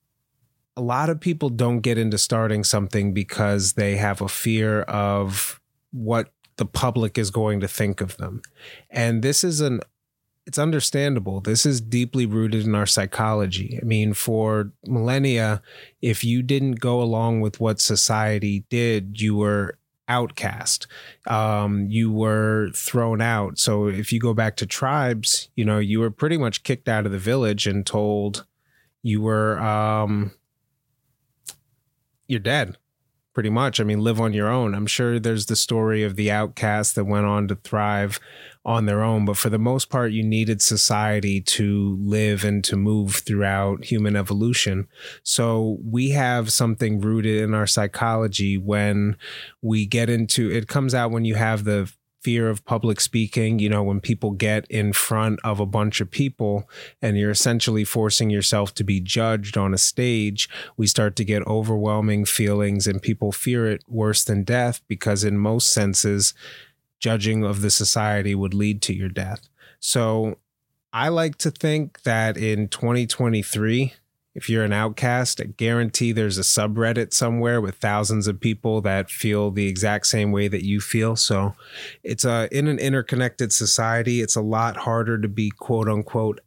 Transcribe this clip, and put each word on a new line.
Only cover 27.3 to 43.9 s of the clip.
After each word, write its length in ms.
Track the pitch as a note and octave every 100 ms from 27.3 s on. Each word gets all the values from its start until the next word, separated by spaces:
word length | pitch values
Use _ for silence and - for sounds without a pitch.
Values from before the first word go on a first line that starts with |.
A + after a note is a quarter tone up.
| C3 A2 G#2 G#2+
and 180 | G2+ F#2+
told 600 | G#2+ G#2 G#2 G2+ G2+ - _ _ _ _ _
you 200 | A#2+ G#2+
were, 380 | A2 G#2+ G#2+ G2+
um, 720 | A2 G#2+ G#2+ G#2+ G#2 G#2 G#2 - _ _ _ _ _ _ _ _ _ _ - - _ _ _ _ _ _ -
you're 120 | A#2
dead, 380 | A2 C#3+ G2+ - _ _ _ _ _
pretty 160 | - G#2+
much. 300 | A2+ C3+ -
I 60 | G#2+
mean, 160 | G#2
live 180 | A2+ A2
on 140 | A2+
your 160 | G#2 G#2
own. 260 | B2+ A2 G2+
I'm 120 | G#2
sure 320 | - A#2+ A#2+
there's 260 | A2+ A2 G#2
the 100 | A2
story 480 | - A2+ A2 A2
of 120 | G#2 G2
the 160 | G#2
outcast 640 | G#2 G#2+ - A2 G#2+ G#2+ -
that 100 | G2
went 200 | G#2 G#2
on 220 | G#2 G2+
to 80 | F#2+
thrive 640 | - G#2+ G#2 G2+ G2+ - - - - - -
on 200 | A#2 G#2
their 180 | G2+
own. 220 | A2+ A2 G2+
But 100 | G2
for 140 | A2
the 100 | G#2+
most 300 | A#2 C3 -
part, 240 | C3 A#2+
you 100 | A2
needed 380 | A2 A2 A2 G#2
society 800 | - G#2+ - G#2+ G#2+ G#2+ G2+ G2
to 560 | - - G2+ G2+ G2 F#2+
live 460 | G2+ G#2+ G#2+ G2+ G#2
and 180 | G2+
to 140 | - G2
move 380 | G#2 G#2+ G2 -
throughout 680 | - G2+ G2 G2 G2 G2
human 320 | -